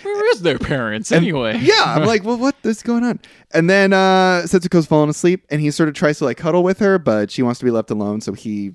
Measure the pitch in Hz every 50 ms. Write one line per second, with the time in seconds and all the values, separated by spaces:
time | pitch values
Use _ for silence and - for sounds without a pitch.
0 | - 392 415 403 415 453 - 214 175 170 135 - - - 156 131 117 110 107 110
1 | 110 - - 165 170 214 160 139 120 110 107 - 120 330 427 440 - 131 117 143
2 | 156 208 233 214 185 220 247 226 247 277 277 _ - 220 226 - - - 233 233
3 | 240 247 233 - _ - - _ _ _ - 160 165 175 190 196 196 190 196 190
4 | 190 190 190 185 185 185 180 175 170 165 - 185 170 180 - 175 156 - 160 151
5 | 151 147 151 - - 175 180 180 _ - 143 151 151 147 143 - 165 156 143 -
6 | 180 147 151 - 156 127 120 - - 165 160 180 175 180 190 - 214 196 190 185
7 | 147 - 110 107 104 98 - - 127 120 123 - 127 123 117 110 107 - 113 104
8 | 104 101 104 110 - - 98 - - 110 104 104 101 98 90